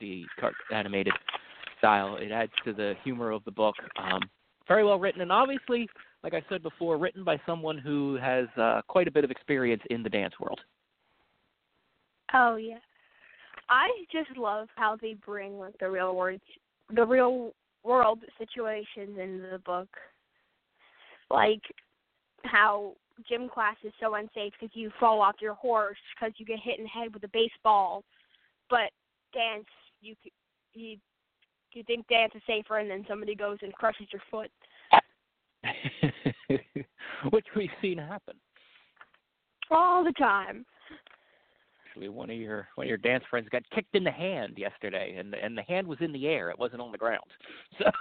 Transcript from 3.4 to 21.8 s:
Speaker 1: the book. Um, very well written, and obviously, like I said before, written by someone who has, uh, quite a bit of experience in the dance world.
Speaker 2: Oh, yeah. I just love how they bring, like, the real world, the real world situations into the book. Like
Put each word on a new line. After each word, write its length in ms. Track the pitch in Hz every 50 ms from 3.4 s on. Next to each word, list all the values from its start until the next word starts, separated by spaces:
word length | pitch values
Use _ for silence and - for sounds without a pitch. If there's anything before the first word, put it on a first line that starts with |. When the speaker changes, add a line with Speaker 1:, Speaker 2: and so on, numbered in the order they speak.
| 104
Speaker 1:
the 60 | 110
book. 260 | 98 - 107 107 104 - - - - -
Um, 240 | 95 95 92 95 95 95 _ _ _ _ _ _ _
very 180 | - 180 214 214
well 140 | 208 202 185
written, 220 | 185 196 - 185
and 100 | 180 165
obviously, 580 | 185 220 247 269 277 262 - - 247 240 233 - - - - - _ _ -
like 100 | 165 165
I 80 | 160 156 -
said 140 | 196 180 160
before, 340 | 160 - - 170 170 160
written 280 | 147 170 180 - 190 190
by 140 | 175 156 143 -
someone 340 | - 170 165 156 156 156 147
who 380 | 131 147 147 143 143 139 139
has, 300 | 127 127 135 131 127 123 113 -
uh, 240 | 120 113 113 113 110 - -
quite 180 | - 190 180
a 40 | 160
bit 140 | 139 151 143
of 60 | 127
experience 520 | 131 - - - 147 131 127 120 117 104 - -
in 120 | 117 117 113
the 60 | 110
dance 260 | 101 104 95 90 - -
world. 200 | - - - - - _ _ _ _ _ _ _ _ _ _ _ _ _ _ _ _ _ _ _ _ _ _ _ _ _ _ _ _ _ _ _ _ - -
Speaker 2:
Oh, 220 | 262 247 233 226
yeah. 220 | 220 220 226 226 233 - _ _ _ _ _ _ _ - - - - - - - - - -
I 180 | 247 254 320 403 494 427 349 - -
just 240 | 320 311 285 262
love 320 | 254 233 208 208 214 220 220 _
how 200 | - 233 214 220 220
they 140 | 226 220 220
bring, 440 | 202 - 214 208 202 196 196 202 202
like, 200 | 190 185 - -
the 100 | 190 185
real 260 | 190 185 185 185 185
world, 260 | 180 185 185 185 190 - _ - - _ _ _ _ _ - 220
the 100 | 233 233
real 480 | 220 254 262 247 247 254 254 240 226 - _ _ _ _ _ -
world 360 | 220 247 254 240 220 220 226 226 - - -
situations 800 | 226 226 - 247 226 220 214 208 208 - - 226 202 202 202 196
into 280 | 185 190 190 185 185 185
the 80 | 185 185
book. 300 | - 180 180 180 185 - - - - - _ _ _ _ _ _ _ _ _ _ _ _ _ _ _ _ _ _ - - - - _ -
Like 320 | - - 208 214 220 208 - - - -